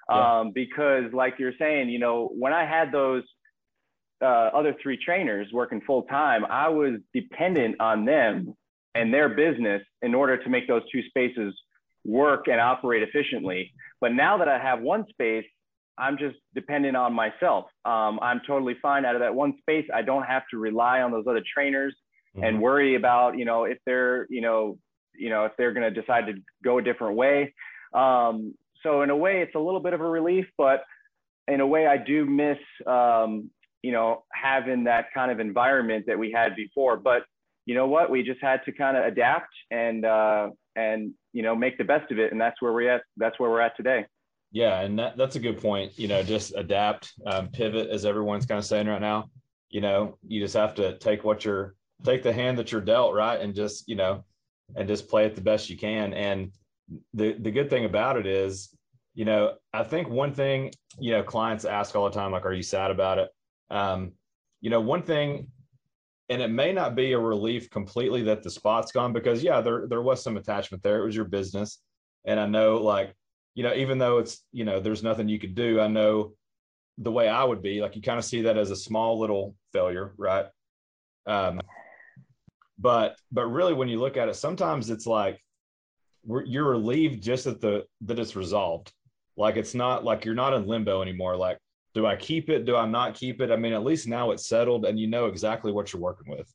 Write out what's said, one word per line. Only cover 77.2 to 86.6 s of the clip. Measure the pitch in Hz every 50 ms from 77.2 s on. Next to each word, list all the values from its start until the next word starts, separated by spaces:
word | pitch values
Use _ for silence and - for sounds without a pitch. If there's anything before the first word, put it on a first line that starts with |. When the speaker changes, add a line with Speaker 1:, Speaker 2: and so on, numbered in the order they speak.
| 117 107
Speaker 1:
I | 110 127 135
would | 127 113 92
be, | 90 98 101 104
like, | 104 101 -
you | 107
kinda | - 127 117 117
see | 113 - 123 117
that | 110 117 107
as | 107 104 98
a | 98
small | - - - 110 110 113 113 113 110
little | 110 107 101 98 98 98 98 _ _ _
failure, | - 95 90 90 90 92 101 98 98
right? | - 101 92 95 95 - - _ _ _ _ _ _ _ _ _ _ _ _ _ _ _
Um, | 101 104 101 95 92 87 92 95 - - - - - - - - - _ - - _ _ _ _ _ _ _ _ _ _ -
but, | 95 123 120 117 107 - - _ _ _
but | 127 127 117
really, | 117 120 165 180 180 160
when | 131 131 120
you | 113 110
look | 127 135 135
at | 131 117 110
it, | 98
sometimes | - - 156 185 180 196 160 156 143 104 117
it's | 110 107 -
like, | 117 113 107 101 95 - - _ _ _ _ _ _ _ _ _ _ _ _ _ _ _ _ _
we're, | 113 117 131 -
you're | 123 120 143